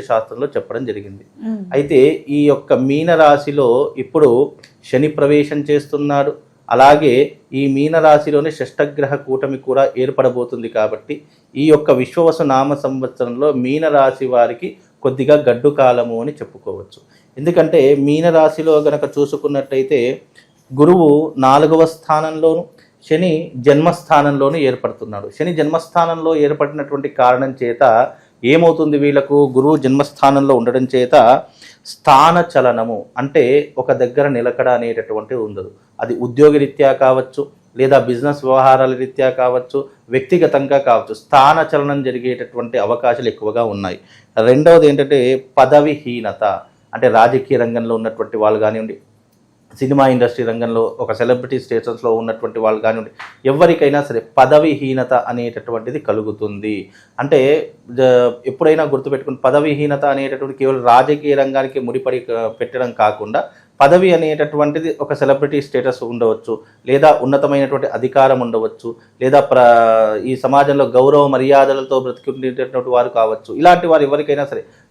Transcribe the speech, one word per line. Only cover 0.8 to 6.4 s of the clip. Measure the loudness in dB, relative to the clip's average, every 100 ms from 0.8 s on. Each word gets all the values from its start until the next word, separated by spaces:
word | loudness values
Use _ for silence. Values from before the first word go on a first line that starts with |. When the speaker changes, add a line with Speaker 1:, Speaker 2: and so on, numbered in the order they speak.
| -8
Speaker 1:
జరిగింది. | -10 -12 -20 -20 _
Speaker 2:
మ్మ్. | -12 -10 -6
Speaker 1:
అయితే | -4 0 2 2 0 -6
ఈ | 0 0
యొక్క | 0 0
మీనరాశిలో | -2 0 -2 0 4 4 4 0 0 2 2 -2 -6
ఇప్పుడు | -6 2 2 4 -2 -6 _ _ -6
శని | -2 -2
ప్రవేశం | 0 0 2 0 -6
చేస్తున్నాడు. | -2 -2 -2 -6 -2 -2 -2 -6